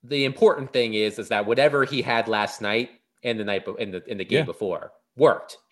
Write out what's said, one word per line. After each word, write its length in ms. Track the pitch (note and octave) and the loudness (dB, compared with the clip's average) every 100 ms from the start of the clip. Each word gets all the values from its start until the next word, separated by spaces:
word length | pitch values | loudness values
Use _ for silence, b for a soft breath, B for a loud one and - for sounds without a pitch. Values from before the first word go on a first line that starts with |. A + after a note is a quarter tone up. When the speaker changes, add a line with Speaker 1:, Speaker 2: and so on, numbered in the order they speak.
Speaker 1:
The 200 | B2 C#3+ C3+ | -4 -2 -2
important 460 | C3+ A3 D#3+ C3+ | 4 4 4 -2
thing 180 | B2+ A#2 | 0 0
is, 240 | G#2+ G#2+ G2+ | 2 0 -2
is 100 | G2 | -4
that 180 | G#2+ G#2 | -2 0
whatever 380 | A#2+ D3 C#3+ | 4 4 4
he 180 | C3 C#3 | 0 -2
had 260 | A2+ A#2 A2+ | 0 0 0
last 320 | G#2+ G#2 - | 0 -2 -4
night 300 | G#2 A2 A#2+ - _ _ | -2 -2 -2 -10 _ _
and 160 | B2 A2+ | -6 -4
the 40 | |
night 200 | G#2 G2 | -2 -4
be-, 100 | F#2+ G#2 | -4 -8
in 80 | G#2+ | -8
the, 120 | F#2 - | -8 -10
in 80 | G2+ | -10
the 60 | |
game 160 | F#2+ B2 | -2 -2
Speaker 2:
Yeah. 40 | |
Speaker 1:
before 480 | D3+ - G2+ E2+ - _ _ - | -2 -4 -6 -6 -8 _ _ 2
worked. 400 | D3 - - - _ | 4 4 -4 -20 _